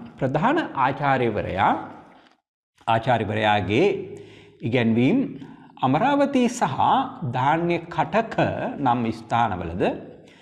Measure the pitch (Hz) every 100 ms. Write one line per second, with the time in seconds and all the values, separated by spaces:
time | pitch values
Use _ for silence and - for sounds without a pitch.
0 | - - 131 147 214 320 - - 131 139
1 | 143 131 117 104 87 90 127 320 - -
2 | - - - _ _ _ _ _ - 113
3 | 131 117 104 107 107 104 98 110 196 190
4 | - - - - - - 120 123 113 113
5 | 131 262 240 - - - - - 262 262
6 | 262 285 277 262 240 - 190 135 110 226
7 | 269 - 139 120 139 165 170 170 165 -
8 | 147 214 220 - 120 101 180 - 135 123
9 | 113 110 - 120 117 90 87 87 180 -
10 | - - - -